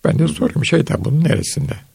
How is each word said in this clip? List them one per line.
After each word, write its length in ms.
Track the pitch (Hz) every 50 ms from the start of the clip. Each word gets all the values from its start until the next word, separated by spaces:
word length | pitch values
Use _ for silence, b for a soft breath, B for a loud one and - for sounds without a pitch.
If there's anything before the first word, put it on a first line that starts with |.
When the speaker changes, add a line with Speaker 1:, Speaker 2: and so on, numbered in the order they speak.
| -
Speaker 1:
Ben 140 | 165 160 135
de 40 |
Speaker 2:
Hı 60 | 165 160
hı. 40 |
Speaker 1:
soruyorum, 320 | 151 - 254 247 - - 131
"Şeytan 400 | - 170 160 - - - - 92
bunun 200 | 107 135 156 170
neresinde?" 500 | 156 - - - - - - 135 - - - - _